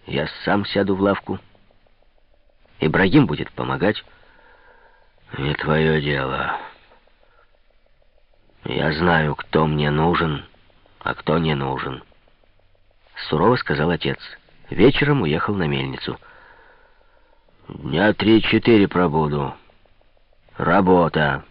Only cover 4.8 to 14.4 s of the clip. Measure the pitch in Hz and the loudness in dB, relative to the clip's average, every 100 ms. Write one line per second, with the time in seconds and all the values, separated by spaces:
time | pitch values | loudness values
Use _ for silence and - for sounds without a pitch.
4.8 | _ _ _ _ _ - 67 73 78 76 | _ _ _ _ _ -8 -6 -4 -2 2
5.8 | 80 78 71 69 67 67 69 - - - | 2 0 -2 -4 -4 -4 -6 -8 -10 -20
6.8 | _ _ _ _ _ _ _ _ _ _ | _ _ _ _ _ _ _ _ _ _
7.8 | _ _ _ _ _ _ _ _ - 62 | _ _ _ _ _ _ _ _ -8 -4
8.8 | 73 76 87 82 78 71 - 80 78 76 | -2 0 2 2 0 -4 -2 0 0 0
9.8 | 73 73 80 82 85 69 - _ _ _ | -2 0 0 0 -2 -4 -10 _ _ _
10.8 | _ _ - - - 78 80 71 67 65 | _ _ -8 -6 -2 0 0 -2 -4 -6
11.8 | 65 65 - _ _ _ _ _ _ _ | -8 -10 -16 _ _ _ _ _ _ _
12.8 | _ _ _ - - 76 95 123 - 73 | _ _ _ -16 -4 2 2 2 0 -2
13.8 | - 85 - 67 - - | 0 0 -4 -6 -12 -20